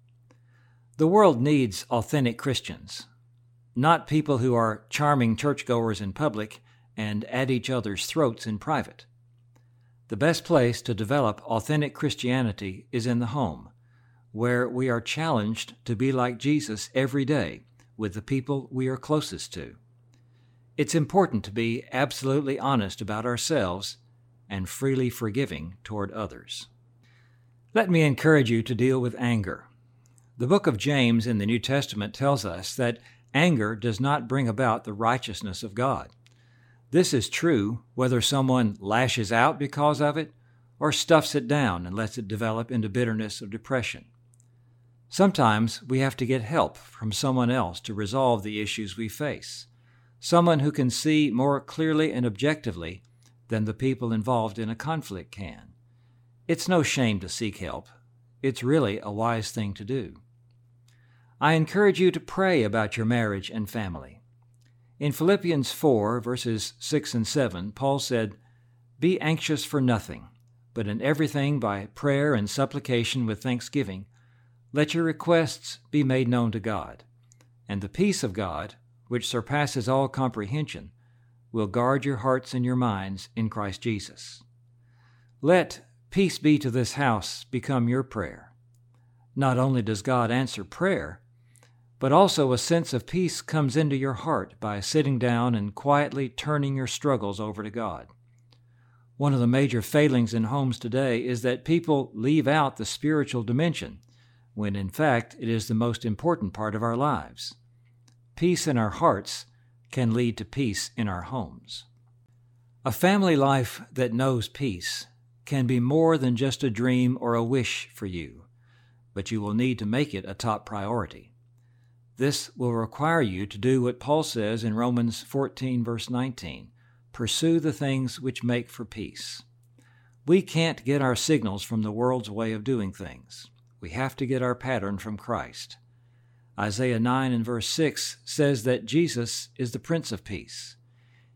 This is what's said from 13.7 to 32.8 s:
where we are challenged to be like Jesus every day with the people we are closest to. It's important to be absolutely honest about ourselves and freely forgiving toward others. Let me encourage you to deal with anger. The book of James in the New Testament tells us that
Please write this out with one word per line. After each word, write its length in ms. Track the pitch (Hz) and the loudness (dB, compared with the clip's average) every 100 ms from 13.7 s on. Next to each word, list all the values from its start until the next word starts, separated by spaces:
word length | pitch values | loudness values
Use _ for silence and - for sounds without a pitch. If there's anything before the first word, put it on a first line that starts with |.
| _ _ _ _ _ _ | _ _ _ _ _ _
where 380 | 107 120 123 123 | -2 0 2 0
we 220 | 123 131 | 0 0
are 100 | 117 | 0
challenged 720 | 113 147 165 123 104 110 - - - | -2 -2 0 2 0 -4 -8 -12 -6
to 100 | 110 | 0
be 160 | 135 | 0
like 260 | 131 123 113 | 2 0 -2
Jesus 520 | 131 151 147 107 - | 0 0 0 -8 -4
every 300 | 131 135 143 | -2 0 0
day 400 | 131 147 85 57 _ _ _ - | 0 0 0 -6 _ _ _ -6
with 160 | 107 | -6
the 80 | 104 | -6
people 460 | - 135 127 139 120 | -4 -4 -2 -4 -4
we 180 | 127 131 | -4 -2
are 80 | 131 | -4
closest 560 | - 151 147 90 - | -2 -2 -2 -10 -10
to. 220 | 87 67 - _ _ _ _ _ _ _ _ _ - | -12 -12 -16 _ _ _ _ _ _ _ _ _ -4
It's 180 | 147 | 0
important 500 | 165 143 196 175 110 | 2 2 4 4 2
to 60 | 98 | -4
be 340 | 107 117 120 - | -2 -2 -2 -4
absolutely 640 | 127 135 - 135 139 135 139 | -2 -2 -2 0 0 0 -2
honest 420 | 131 131 98 - | 0 0 0 -6
about 240 | 101 107 | -6 -4
ourselves 720 | 123 120 - 151 92 92 104 - _ _ _ _ - | -2 -2 0 0 0 -2 -8 -12 _ _ _ _ -10
and 180 | 98 92 | -6 -6
freely 400 | - 135 131 123 | -2 0 2 0
forgiving 680 | - 110 113 120 76 82 95 | -2 -4 -2 -4 -6 -12 -14
toward 280 | - 104 98 | -10 -6 -6
others. 540 | - 98 60 - - - _ _ _ _ _ _ _ _ _ _ | -6 -8 -10 -14 -14 -16 _ _ _ _ _ _ _ _ _ _
Let 160 | 220 190 | 0 4
me 140 | 165 | 4
encourage 480 | 151 123 156 151 117 | 4 4 6 6 6
you 120 | 113 | 2
to 100 | 110 | 0
deal 260 | 113 127 131 | 2 2 2
with 160 | 120 - | 0 -2
anger. 480 | 120 113 92 - - _ _ _ _ _ _ - | 0 0 0 -8 -14 _ _ _ _ _ _ -4
The 100 | 123 | 2
book 200 | 196 165 | 4 4
of 100 | 110 | 0
James 500 | 139 143 120 117 117 | 2 4 6 4 2
in 120 | 110 | 0
the 80 | 101 | 2
New 120 | 120 | 0
Testament 540 | - 139 135 104 104 | 2 0 0 -6 -6
tells 320 | - 139 139 | -2 0 2
us 300 | 98 85 90 | -2 -6 -8
that 220 | - | -2